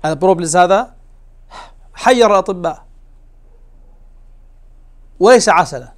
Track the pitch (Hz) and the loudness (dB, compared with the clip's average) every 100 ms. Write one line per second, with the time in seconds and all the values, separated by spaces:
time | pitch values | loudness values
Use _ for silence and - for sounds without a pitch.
0 | 156 156 185 180 170 175 180 190 247 - | -8 -2 0 0 -2 0 2 0 -2 -14
1 | - - - - - - - - - - | -20 -20 -20 -20 -20 -20 -20 -20 -20 -4
2 | - 247 220 202 185 180 170 147 - - | 0 2 2 0 -2 -8 -8 -10 -20 -20
3 | - - - - - - - - - - | -20 -20 -20 -20 -20 -20 -20 -20 -20 -20
4 | - - - - - - - - - - | -20 -20 -20 -20 -20 -20 -20 -20 -20 -20
5 | - - 196 247 - 202 247 135 - | -20 -2 4 4 4 0 0 -8 -16